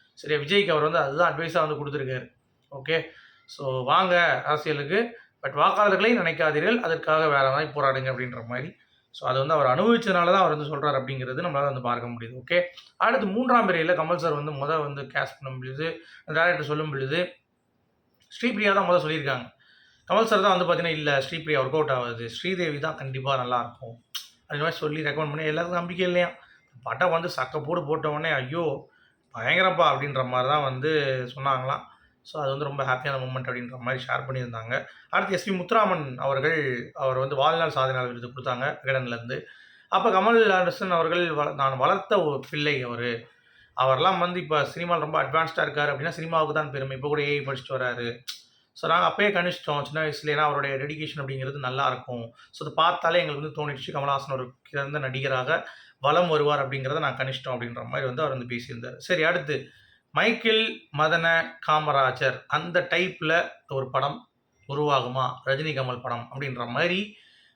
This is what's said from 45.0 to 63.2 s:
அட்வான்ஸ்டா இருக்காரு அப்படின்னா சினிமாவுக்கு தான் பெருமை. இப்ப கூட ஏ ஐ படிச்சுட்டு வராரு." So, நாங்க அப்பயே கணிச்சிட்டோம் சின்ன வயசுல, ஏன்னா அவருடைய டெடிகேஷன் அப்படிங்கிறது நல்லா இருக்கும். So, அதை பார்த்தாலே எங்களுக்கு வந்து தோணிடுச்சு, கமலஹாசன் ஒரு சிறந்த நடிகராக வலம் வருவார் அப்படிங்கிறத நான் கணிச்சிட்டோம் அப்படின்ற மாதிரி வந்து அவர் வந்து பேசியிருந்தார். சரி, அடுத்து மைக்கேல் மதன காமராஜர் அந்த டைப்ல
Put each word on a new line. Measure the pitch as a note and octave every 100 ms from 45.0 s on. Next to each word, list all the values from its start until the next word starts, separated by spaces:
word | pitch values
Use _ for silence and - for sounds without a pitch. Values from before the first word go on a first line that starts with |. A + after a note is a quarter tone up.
| D3 D#3
அட்வான்ஸ்டா | C3 D#3+ D#3+ -
இருக்காரு | D3+ D3 D3
அப்படின்னா | C3+ E3
சினிமாவுக்கு | E3 E3 E3 D3+
தான் | D3+ D3
பெருமை. | C3+ C3+ C3
இப்ப | C#3+
கூட | D3
ஏ | C#3+ D3
ஐ |
படிச்சுட்டு | C3+ C3 - C3
வராரு." | B2+ A#2+ A#2 A#2+ - - _ _ _
So, | - D#3
நாங்க | E3+ E3+
அப்பயே | - G#3
கணிச்சிட்டோம் | F#3 F3 F3 - C#3+
சின்ன | C#3 D#3
வயசுல, | D#3 D3 D3+
ஏன்னா | D3 D3+
அவருடைய | C#3+ C#3 C3+
டெடிகேஷன் | D3 D#3 D3+ D3+
அப்படிங்கிறது | C3+ C3+ C3+ C#3+
நல்லா | C3 C3 C3+
இருக்கும். | B2 B2+ A#2+ A2+ - -
So, | -
அதை | D3+ D#3
பார்த்தாலே | E3 F3 E3 F3
எங்களுக்கு | D#3 C#3+
வந்து | D3+ D3
தோணிடுச்சு, | D3 C3 -
கமலஹாசன் | D3 C#3 C#3 C#3+
ஒரு | C3 B2+ - -
சிறந்த | D3 C#3 D3+
நடிகராக | D3 C3 C3+ C3 B2+ E3 - - - _
வலம் | C#3 E3 E3+
வருவார் | D3+ D3 C#3+ C3+
அப்படிங்கிறத | C3+ C3 D#3
நான் | C#3+ C3
கணிச்சிட்டோம் | C3 C3 C3+
அப்படின்ற | B2 A#2+ B2 A#2+
மாதிரி | C#3+ C3
வந்து | B2+
அவர் | D3 C3
வந்து | B2 A#2+
பேசியிருந்தார். | A#2+ A#2 B2 B2+
சரி, | - F3+
அடுத்து | D#3+ F3+ D3+ C3+ - - _ _ _
மைக்கேல் | D3 A3 - A3+ A3 A3+ - - D3
மதன | D#3 E3+ E3 E3 B2+ - -
காமராஜர் | D3+ D3 C#3 C3 B2+ C3+ B2 -
அந்த | D3+ F3 E3+ -
டைப்ல | E3+ F#3 -